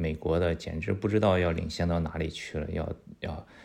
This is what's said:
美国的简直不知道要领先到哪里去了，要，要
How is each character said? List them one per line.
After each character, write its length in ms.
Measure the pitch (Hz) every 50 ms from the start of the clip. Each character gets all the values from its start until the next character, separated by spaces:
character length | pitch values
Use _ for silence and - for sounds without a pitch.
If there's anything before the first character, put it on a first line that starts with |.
美 160 | 85 80 78
国 240 | 76 - 78 80 85
的 120 | 90 85 82
简 280 | 82 - 85 80 80
直 120 | 78 104 98
不 140 | 98 -
知 140 | 104 104 107
道 180 | 107 101 92 90
要 140 | 90 85 85
领 180 | 82 82 78
先 160 | - - 87
到 140 | 85 85 85
哪 180 | 82 80 80 80
里 100 | 80 80
去 300 | - - - - - 80
了， 100 | 76 82 85
要， 200 | 82 80 80 82 - - - - -
要 260 | - - 80 73 - - - - -